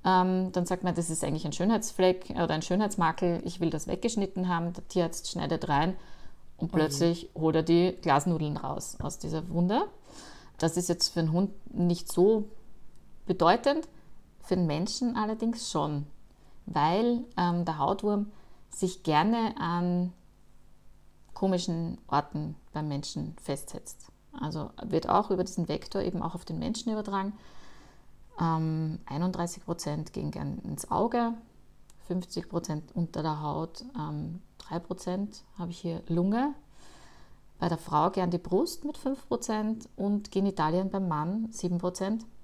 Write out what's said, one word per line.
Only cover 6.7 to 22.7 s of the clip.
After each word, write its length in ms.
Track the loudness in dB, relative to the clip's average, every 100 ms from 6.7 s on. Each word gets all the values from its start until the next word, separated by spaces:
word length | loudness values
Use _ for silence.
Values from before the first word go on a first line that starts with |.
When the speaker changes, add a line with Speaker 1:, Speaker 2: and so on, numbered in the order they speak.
Speaker 2:
Oh 40 | 2
je. 40 |
Speaker 1:
plötzlich 460 | 2 4 2 2 -6
holt 200 | 0 2 4
er 60 |
die 320 | 6 6 6 2
Glasnudeln 560 | 2 4 4 0 0 -4
raus 400 | -4 -6 -8 -6
aus 180 | -6 -6
dieser 280 | -4 -4 -2
Wunde. 320 | 0 4 2 0 -6 -20 -18 -18 -18 -18 0
Das 200 | 0 2
ist 120 | 0
jetzt 200 | 0 0
für 100 | 2
einen 120 | 2
Hund 180 | 2 0 -2 -8
nicht 360 | 2 2 2 0
so 380 | 6 6 6 0 -10 -12 -12 -12 -14 -16 -14 -4
bedeutend, 600 | 4 6 6 4 2 -2 -16 -16 -18 -18 -20
für 140 | -2 2
den 100 | 2
Menschen 500 | 2 -2 0 -2 0
allerdings 540 | -2 0 -2 -2 -4
schon, 360 | -2 0 -2 -4 -12 -18 -20 -20 -16 -4
weil, 580 | 2 4 4 2 2 -2 0
ähm, 280 | 2 4
der 140 | 0 2
Hautwurm 540 | 2 2 2 0 -2 -8 -20 -20 -16
sich 340 | -2 -2 -2
gerne 520 | 2 4 6 4 0 -2
an 540 | -2 0 2 2 0 -4 -20 -20 -20 -20 -20 -20 -20 -20 -20 -20 -16
komischen 640 | 0 2 2 0 -2 -2 -6 0
Orten 480 | 0 0 -6 -6 -8 -10